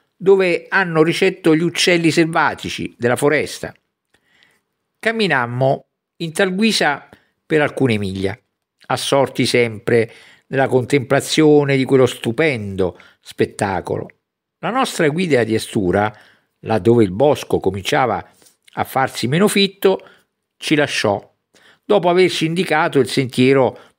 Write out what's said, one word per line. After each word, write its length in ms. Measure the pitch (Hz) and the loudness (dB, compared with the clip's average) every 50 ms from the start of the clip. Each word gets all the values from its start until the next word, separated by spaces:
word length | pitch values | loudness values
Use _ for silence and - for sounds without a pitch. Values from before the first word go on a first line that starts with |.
| _ _ _ | _ _ _
dove 500 | - 170 185 196 190 190 180 170 165 - - | -4 2 2 4 4 4 2 0 -2 -2 -2
hanno 340 | 190 190 190 175 165 160 | -2 0 0 2 2 2
ricetto 520 | 156 170 156 - 190 190 185 - - 165 156 | 2 2 2 0 0 0 0 0 2 2 2
gli 80 | 160 | 2
uccelli 480 | 175 165 160 - - 190 175 170 170 160 | 2 0 -2 0 0 2 2 2 2 2
selvatici 840 | 143 170 170 165 165 165 151 127 95 - - 90 - - 87 92 - - | 2 2 0 0 0 0 0 -2 -2 -6 -10 -10 -8 -8 -10 -10 -8 -2
della 180 | 117 120 123 | -2 0 0
foresta. 580 | - 139 143 151 143 98 - - - - - - _ _ _ _ _ _ _ _ _ _ _ _ _ _ _ _ _ _ _ _ _ _ _ _ _ | 2 2 0 0 0 -2 -4 -8 -12 -14 -14 -14 _ _ _ _ _ _ _ _ _ _ _ _ _ _ _ _ _ _ _ _ _ _ _ _ _
Camminammo 880 | - 220 226 226 214 180 147 131 120 120 120 127 131 135 - - - _ _ _ _ _ _ | -4 -4 -2 0 0 0 0 0 0 -2 -2 0 0 0 0 -2 -6 _ _ _ _ _ _
in 160 | - 170 160 | -12 -10 -6
tal 220 | 156 - 202 190 185 | -2 -2 -2 0 0
guisa 540 | 190 220 226 208 - 185 151 143 - - - - _ _ _ _ _ _ | 0 0 2 2 2 0 0 -2 -4 -8 -18 -20 _ _ _ _ _ _
per 160 | - 160 151 | -2 0 0
alcune 380 | 147 131 - - 135 127 110 104 | 0 0 0 0 0 0 0 0
miglia, 400 | 101 92 95 98 95 95 98 - _ _ _ _ _ _ _ _ _ | -4 -6 -6 -4 -6 -6 -6 -8 _ _ _ _ _ _ _ _ _
assorti 580 | - 131 123 - - 139 139 131 - - - 127 | -6 -4 -4 -2 0 0 0 0 0 -2 -2 -2
sempre 680 | - - 123 120 117 110 104 - - 123 117 110 - - - - - - _ _ | 0 2 2 0 0 -2 -6 -4 0 2 2 0 0 -6 -18 -20 -20 -20 _ _
nella 220 | - - 135 135 123 | -6 -2 -2 0 0
contemplazione 1080 | 123 127 120 - 143 143 117 - 139 139 135 - - 160 156 151 151 147 143 139 139 | 0 0 0 0 -2 -2 0 0 0 0 0 0 0 4 4 6 6 4 4 2 0
di 80 | 135 131 | -2 0
quello 220 | 127 135 131 131 | 2 4 4 4
stupendo 920 | 123 - - - 120 113 143 160 160 131 113 104 101 95 92 95 87 - - - - _ _ | 4 2 -2 -6 -4 -2 0 0 0 -2 -4 -6 -6 -4 -2 -2 -2 -4 -8 -18 -20 _ _
spettacolo. 880 | _ - - - 113 - - - 110 98 95 87 - - 101 - - - - _ _ _ _ _ _ _ _ _ | _ -10 -4 -4 -4 -2 -2 -4 -4 -4 -4 -4 -6 -6 -6 -8 -8 -12 -16 _ _ _ _ _ _ _ _ _
La 100 | - 175 | -8 -6
nostra 380 | 220 262 254 - - - 175 147 | -4 -4 -4 -4 -2 0 0 0
guida 360 | 143 170 190 170 139 123 113 | 0 -2 -2 0 0 0 2
di 100 | 110 110 | 0 -2
Astura, 600 | 107 - - - 117 95 87 87 101 104 107 107 - - _ _ _ _ _ _ _ | -2 -4 -4 -4 -2 0 0 0 0 0 -2 -4 -10 -20 _ _ _ _ _ _ _
là 180 | - 104 110 107 | -6 -4 -2 0
dove 260 | 87 113 120 120 110 | 2 4 4 4 4
il 60 | 92 | 2
bosco 500 | 90 107 135 151 131 - - - - 87 | 2 0 2 2 2 0 -2 -4 -4 -2
cominciava 680 | - 95 92 101 90 - 147 147 135 117 101 87 - - _ _ _ _ _ _ _ _ - | -2 -2 -4 -4 -4 -4 -2 0 0 0 -2 -4 -6 -12 _ _ _ _ _ _ _ _ -8
a 80 | - 208 | -8 -8
farsi 440 | - - 135 131 123 - - - 123 | -4 -2 -2 -2 -2 -4 -6 -6 -2
meno 200 | 139 170 208 208 | 0 0 0 2
fitto, 600 | - 208 196 185 - - - 190 190 - - - - _ _ _ _ _ _ _ _ | 2 0 0 -2 -2 0 0 0 0 0 -4 -14 -20 _ _ _ _ _ _ _ _
ci 180 | - - - 156 | -10 -4 -2 0
lasciò, 580 | 147 147 139 - - - 107 101 101 - _ _ _ _ _ _ _ _ _ _ _ _ | 0 0 0 -2 -2 0 0 -2 -2 -6 _ _ _ _ _ _ _ _ _ _ _ _
dopo 240 | - 208 202 165 180 | 0 0 2 2 2
averci 380 | 175 180 185 170 175 - 165 | 2 4 2 2 0 -2 -4
indicato 520 | 156 165 180 185 - 151 151 170 165 139 139 | -2 -2 -2 -2 0 0 0 0 0 2 0
il 100 | 123 - | 0 0
sentiero 680 | - 139 135 117 - - 127 131 135 135 127 110 - - - _ _ | 0 -4 -4 -2 0 2 2 4 4 4 2 0 -2 -6 -16 _ _